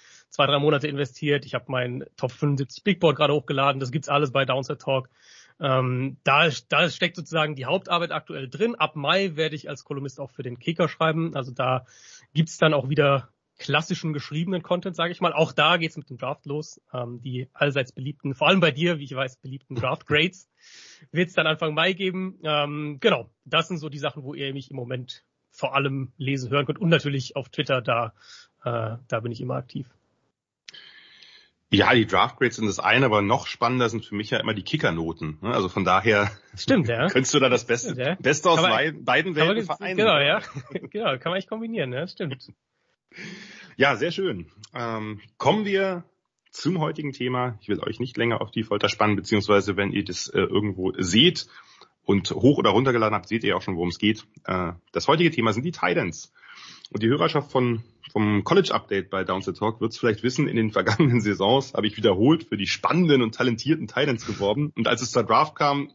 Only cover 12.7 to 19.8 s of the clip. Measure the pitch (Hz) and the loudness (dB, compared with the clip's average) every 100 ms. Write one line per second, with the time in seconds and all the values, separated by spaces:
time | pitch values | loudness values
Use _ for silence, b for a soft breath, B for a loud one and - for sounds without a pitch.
12.7 | 147 131 156 143 135 - _ _ _ - | 4 0 2 2 2 -2 _ _ _ -2
13.7 | 143 156 175 160 147 - 147 175 185 - | 0 0 -4 -4 -6 -6 -6 -4 -4 -2
14.7 | 180 190 170 170 175 175 151 160 - 151 | -2 -2 -4 -4 0 0 2 2 4 4
15.7 | 175 160 - - 127 127 147 143 147 156 | 4 0 -6 -14 -10 -8 -8 -8 -8 -8
16.7 | - _ 127 120 120 127 123 127 - 147 | -16 _ -10 -8 -10 -10 -10 -10 -2 0
17.7 | 135 127 - 131 - 143 107 151 190 160 | 0 -4 -8 -12 -8 -8 0 4 4 4
18.7 | 135 170 160 139 131 131 - 135 135 - | 2 0 -2 -6 -6 -6 -8 -14 -16 -10
19.7 | 123 | -6